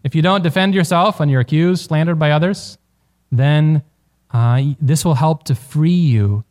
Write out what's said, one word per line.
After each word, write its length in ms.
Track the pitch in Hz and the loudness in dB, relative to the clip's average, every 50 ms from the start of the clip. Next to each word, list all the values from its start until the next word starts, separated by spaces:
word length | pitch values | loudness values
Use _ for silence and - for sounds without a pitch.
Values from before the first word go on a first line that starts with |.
| - | -8
if 100 | 139 - | -4 -2
you 60 | 160 | 0
don't 220 | 156 180 196 202 | 0 2 0 0
defend 320 | 175 170 139 190 190 196 190 | -2 -2 0 0 0 0 0
yourself 440 | 190 175 - 180 170 180 214 - - | 0 0 0 0 0 0 0 0 -2
when 120 | 156 143 | -2 0
you're 100 | 135 131 | 0 0
accused, 460 | 120 - 151 156 165 180 185 170 - | 0 0 0 0 2 0 0 -2 -4
slandered 320 | - 156 151 160 170 170 156 | -4 -2 -2 0 0 0 0
by 120 | 156 147 | 0 0
others, 440 | 147 151 170 185 196 - - - - _ _ _ _ _ _ _ _ _ _ _ | 2 0 0 -2 -4 -6 -10 -20 -20 _ _ _ _ _ _ _ _ _ _ _
then, 500 | 131 120 135 143 151 151 156 156 156 151 151 _ _ _ _ _ _ _ _ _ | -2 0 2 2 2 2 2 2 0 0 -2 _ _ _ _ _ _ _ _ _
uh, 300 | - 117 117 120 120 131 135 143 139 - | -2 0 0 2 0 0 0 -2 -4 -2
this 280 | 151 131 156 151 - | -2 0 0 0 0
will 80 | 175 151 | 0 0
help 300 | 120 156 160 160 151 _ | 0 0 0 -2 -2 _
to 100 | - 135 | -6 -6
free 360 | - - - - 151 156 165 | -6 -6 -6 -2 0 0 2
you 540 | 180 180 170 147 120 107 101 101 101 107 107 _ | 2 2 2 2 2 2 0 0 -2 -4 -6 _